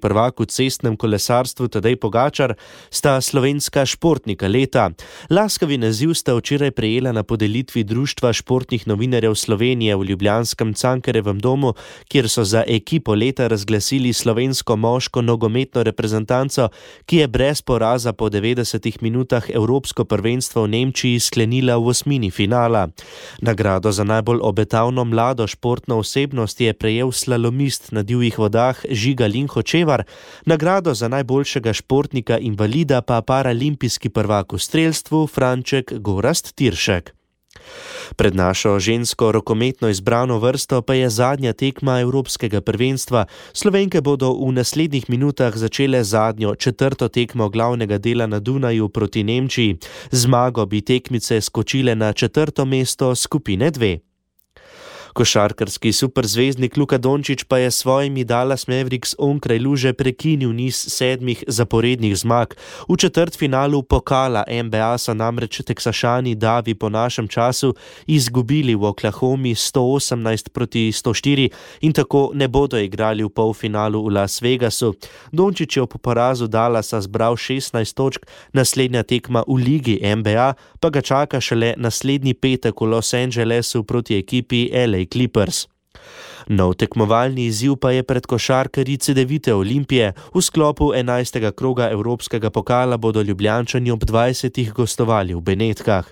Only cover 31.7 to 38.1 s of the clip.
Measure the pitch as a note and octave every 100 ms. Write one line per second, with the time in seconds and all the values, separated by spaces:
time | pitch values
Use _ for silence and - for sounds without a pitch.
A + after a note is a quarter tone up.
31.7 | G#2 - C3+ C#3+ C3 A2 A2+ A#2 G#2 G#2+
32.7 | C3 C#3 C3 - A#2 A2 C3+ C3 A#2 D3
33.7 | C#3+ A#2+ - A2+ A#2 G2+ G#2 F2+ F#2+ -
34.7 | D#3 D#3+ D#3 - D#3 D3+ - B2+ B2+ B2
35.7 | C3+ - A#2 G#2 G2 B2 F3 - - B2+
36.7 | F2 - F2+ - _ _ _ _ - -
37.7 | - - - -